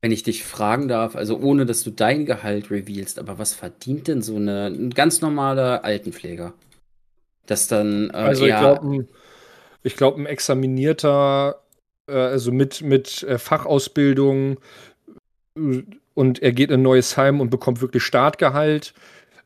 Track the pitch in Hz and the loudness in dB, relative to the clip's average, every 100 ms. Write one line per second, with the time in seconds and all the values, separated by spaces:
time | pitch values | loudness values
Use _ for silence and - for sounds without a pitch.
0 | 117 110 - 107 - - 104 120 139 117 | -2 -2 -4 -6 -8 -4 -2 0 0 -2
1 | 113 65 107 110 139 139 123 117 - 104 | -2 -6 -6 -2 2 2 2 -2 -6 -2
2 | 110 143 147 113 107 104 101 104 101 98 | 0 0 -2 -4 -4 -6 -4 -8 -6 -10
3 | 98 - 107 95 107 - 90 - - 143 | -10 -12 -12 -8 -8 -8 -12 -14 -8 -8
4 | 135 143 110 107 104 101 101 - 123 120 | -4 -4 -4 -4 -4 -4 -6 -6 -6 2
5 | 151 160 160 147 135 135 127 123 - 104 | 2 2 -2 -2 0 0 0 0 -2 -4
6 | 101 82 - 85 87 - _ _ _ _ | -6 -12 -14 -12 -12 -14 _ _ _ _
7 | _ _ _ _ _ 104 - 110 104 104 | _ _ _ _ _ -2 0 0 0 0
8 | 104 - 113 139 135 107 139 143 143 139 | -2 -2 0 4 4 6 6 4 2 -4
9 | 123 _ _ - - - _ _ 127 - | -6 _ _ -20 -20 -20 _ _ -10 2
10 | 135 139 147 147 - 131 131 131 143 156 | 2 2 -8 -6 -2 0 0 0 0 0
11 | 151 139 139 139 143 143 _ _ _ _ | 2 2 2 2 0 -4 _ _ _ _
12 | - 139 127 135 120 127 135 - 156 135 | -6 -2 0 0 0 2 0 0 2 2
13 | 135 - - 123 - 156 - 139 - - | 2 -10 -4 -4 -2 -2 2 0 0 0
14 | 143 135 139 135 135 135 _ - - _ | 2 4 2 2 -2 -4 _ -20 -20 _
15 | - - _ _ _ - 151 127 - - | -20 -20 _ _ _ -6 -4 -4 -6 -20
16 | _ - 131 127 135 120 147 131 131 131 | _ 0 2 4 0 2 2 4 6 6
17 | 123 - 135 143 127 123 - 120 123 123 | 4 2 2 2 0 0 -2 -2 -2 -2
18 | - 127 139 - 156 135 151 151 - _ | 0 2 2 2 0 2 0 0 -4 _
19 | - - _ _ | -20 -20 _ _